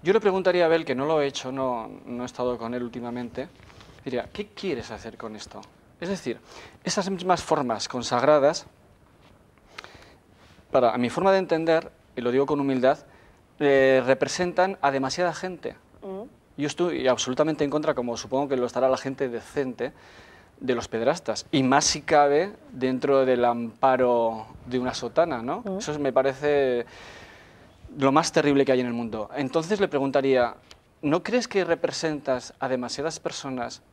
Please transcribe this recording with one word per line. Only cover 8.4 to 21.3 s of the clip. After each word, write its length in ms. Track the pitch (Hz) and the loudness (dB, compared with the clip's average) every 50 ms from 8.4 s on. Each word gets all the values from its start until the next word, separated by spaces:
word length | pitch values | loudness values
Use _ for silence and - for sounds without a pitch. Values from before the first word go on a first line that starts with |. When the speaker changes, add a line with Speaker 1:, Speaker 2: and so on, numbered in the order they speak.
| 135 143 165 - - - _ _ _ _ _ _ _ _ _ _ _ - - _ _ _ _ _ _ _ - - - - - - - - - _ _ _ _ _ - - - _ _ _ | 6 4 2 0 -8 -14 _ _ _ _ _ _ _ _ _ _ _ -20 -20 _ _ _ _ _ _ _ -20 -20 -20 -20 -20 -20 -20 -20 -20 _ _ _ _ _ -20 -20 -20 _ _ _
Speaker 1:
para, 220 | - 139 123 117 113 | 2 4 4 4 2
a 40 | 123 | 2
mi 120 | 123 117 | -2 -2
forma 220 | - - 165 190 190 | 0 2 4 4 4
de 60 | 190 | 4
entender, 520 | 185 165 175 160 165 165 165 160 - - _ _ _ _ _ | 2 0 -2 0 2 2 2 2 2 -4 _ _ _ _ _
y 40 | - | -4
lo 100 | 120 120 | -4 0
digo 160 | 120 135 143 | 2 2 2
con 140 | 139 156 143 | 2 0 0
humildad, 380 | 139 139 135 127 120 131 147 151 - - - - - - _ _ _ _ _ _ | 0 0 0 2 4 2 2 2 -4 -20 -20 -20 -20 -20 _ _ _ _ _ _
eh, 420 | 147 143 139 135 135 131 131 131 123 | 2 4 6 6 6 6 6 4 6
representan 760 | 123 135 131 147 - - - 180 180 175 - 180 190 196 - | 4 2 2 2 -4 -2 -2 -2 -2 2 2 0 0 0 0
a 100 | - 143 | 0 0
demasiada 420 | 135 135 135 131 131 - 175 175 160 | 2 2 -2 -2 -2 -2 -2 -2 -2
gente. 440 | - - 185 180 160 - - - - _ _ _ - - | -4 -8 -10 -10 -8 -10 -12 -12 -12 _ _ _ -18 -14
Speaker 2:
Mm. 200 | 196 190 190 220 277 - _ _ _ _ | -12 -12 -12 -12 -14 -18 _ _ _ _
Speaker 1:
Yo 100 | - 143 | -6 -6
estoy 420 | 151 - - 175 180 151 131 127 127 | -6 -2 0 0 0 0 0 2 2
absolutamente 560 | 123 117 - - 127 - 151 156 151 139 151 | 2 2 0 -4 0 2 2 0 2 0 -2
en 60 | 143 | 0
contra, 240 | 135 151 151 156 143 | 0 0 0 0 0
como 220 | 131 120 120 117 | 0 -2 -4 -6
supongo 320 | 113 - 107 123 131 143 135 | -8 -8 -4 -2 -2 0 0
que 80 | 139 | 0
lo 100 | 127 123 | -2 -2
estará 220 | 120 - 127 127 131 | -2 0 2 2 2
la 80 | 131 | 2
gente 320 | 131 - 135 135 131 143 127 | 2 -2 -8 -6 -4 -4 -4
decente, 640 | 117 113 - - - 147 139 131 120 - 120 135 - - - - - - - - - - - _ _ - | -4 -8 -10 -8 -4 -4 -4 -4 -4 -6 -8 -8 -8 -12 -20 -20 -20 -20 -20 -20 -20 -20 -20 _ _ -12
de 140 | - 127 123 | -4 -2 -2
los 100 | 120 107 | -2 -2
pederastas, 600 | - - 113 117 127 160 180 - - | -6 -4 -2 0 0 0 -2 -4 -6